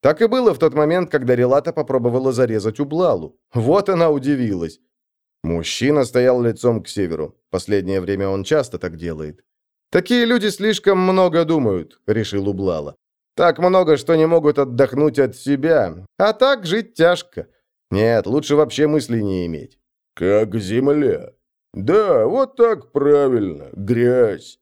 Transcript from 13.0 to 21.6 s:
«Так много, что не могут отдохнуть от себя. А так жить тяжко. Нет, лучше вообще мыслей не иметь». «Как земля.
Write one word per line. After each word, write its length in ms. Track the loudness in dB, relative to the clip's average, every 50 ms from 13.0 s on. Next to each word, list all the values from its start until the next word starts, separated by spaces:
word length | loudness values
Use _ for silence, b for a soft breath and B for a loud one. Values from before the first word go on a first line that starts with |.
| _ _ _ _ _ _ _
«Так 240 | 0 2 2 2 2
много, 380 | 0 2 2 2 4 4 2
что 200 | 0 2 0 2
не 100 | 2 4
могут 320 | 4 4 4 4 2 2 2
отдохнуть 600 | 0 -2 2 0 0 2 2 0 0 0 2 2
от 180 | 0 0 0
себя. 720 | -8 -4 -2 -2 0 2 2 2 2 2 0 -4 -10 -18 -20 _ _
А 140 | 0 0 2
так 340 | 2 2 2 2 0 -2
жить 280 | -4 -4 -4 -4 -6 _
тяжко. 540 | 2 4 4 4 2 -4 _ _ -14 -14 _ _ _ _ _ _ _ _ _
Нет, 360 | -2 0 2 2 2 2 0
лучше 280 | 0 -2 -2 0 0 2
вообще 320 | 2 2 0 0 0 0
мыслей 360 | 2 2 0 -2 -2 -4 -4 -2
не 240 | -2 -4 -4 -4
иметь». 320 | -4 -6 -10 -12 -16 _ _ _ _ _ _ _ _ _
«Как 400 | -4 -2 2 2 2 0 0 -4
земля. 760 | -6 -4 -2 -2 0 2 2 2 2 2 0 -2 -2 -6 -14 _ _ _ _ _ _